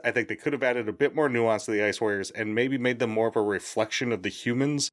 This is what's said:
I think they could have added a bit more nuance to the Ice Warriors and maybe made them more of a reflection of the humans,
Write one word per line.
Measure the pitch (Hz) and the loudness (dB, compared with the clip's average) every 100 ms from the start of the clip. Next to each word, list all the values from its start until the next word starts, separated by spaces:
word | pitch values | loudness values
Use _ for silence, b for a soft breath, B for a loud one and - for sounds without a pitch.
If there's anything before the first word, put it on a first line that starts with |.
I | 123 | 0
think | 117 107 | 0 -2
they | 104 | -4
could | 151 | -4
have | 139 | 0
added | 127 123 107 | 0 0 -2
a | |
bit | 95 143 156 | 0 0 2
more | 147 | 2
nuance | 120 113 107 - | 4 4 2 0
to | |
the | 104 | 2
Ice | 104 95 | 2 0
Warriors | 110 101 95 | -2 -2 -4
and | - 107 107 | -6 -2 0
maybe | 131 135 | 0 0
made | 123 120 | -2 0
them | 117 | 0
more | 110 113 | 2 2
of | 113 | 2
a | |
reflection | 104 95 - - 107 - 123 | 2 0 -2 -2 -2 -2 -2
of | 107 | -2
the | 98 | -4
humans, | - 120 120 143 143 - | -4 -2 0 0 0 -4